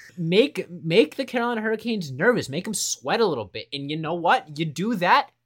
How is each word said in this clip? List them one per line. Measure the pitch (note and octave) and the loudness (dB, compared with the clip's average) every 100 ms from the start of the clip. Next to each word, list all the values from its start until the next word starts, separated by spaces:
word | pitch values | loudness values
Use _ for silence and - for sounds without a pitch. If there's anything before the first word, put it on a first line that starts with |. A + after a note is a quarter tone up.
| - - | -20 -6
Make, | D#3+ F#3 C#4 F#3+ D#3+ | 2 4 4 2 -10
make | F3 D#3+ F3 D4+ - | -8 0 4 4 2
the | C4+ | -4
Carolina | B3+ A#3+ A#3 | -2 -2 -2
Hurricanes | G#3+ A3 A3+ A3 D#3 | -2 -4 -2 -4 -6
nervous. | B2+ G#3 A3+ A#2+ | 0 2 2 0
Make | C#3 G3+ | -6 -6
'em | |
sweat | G#3 - - - G#3 | -6 -6 -6 -2 0
a | G#3+ | 2
little | C3 | 0
bit. | G2+ A2 - | -6 -12 -12
And | C#3+ C#3+ | -10 -6
you | D#3 | -6
know | D#3 | -4
what? | F3 E3+ B3+ - D3 | -2 2 2 0 -6
You | |
do | E3 C3+ G#3 | -6 -4 -4
that, | A3+ F3 C4 C#4+ _ | 0 4 4 2 _